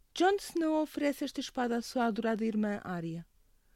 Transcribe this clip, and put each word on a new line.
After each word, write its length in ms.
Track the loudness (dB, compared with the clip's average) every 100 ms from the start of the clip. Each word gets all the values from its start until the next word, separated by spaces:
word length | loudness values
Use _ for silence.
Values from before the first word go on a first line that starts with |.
| _
Jon 220 | 2 4 4
Snow 440 | 0 0 2 2
oferece 420 | 0 0 0 0
esta 160 | -4 -6
espada 380 | -6 -2 0 -2
à 40 |
sua 220 | -2 0
adorada 400 | 2 2 0 0
irmã 360 | 0 0 0 -2
Arya. 420 | -4 -6 -4 -8 -10 _ _ _ _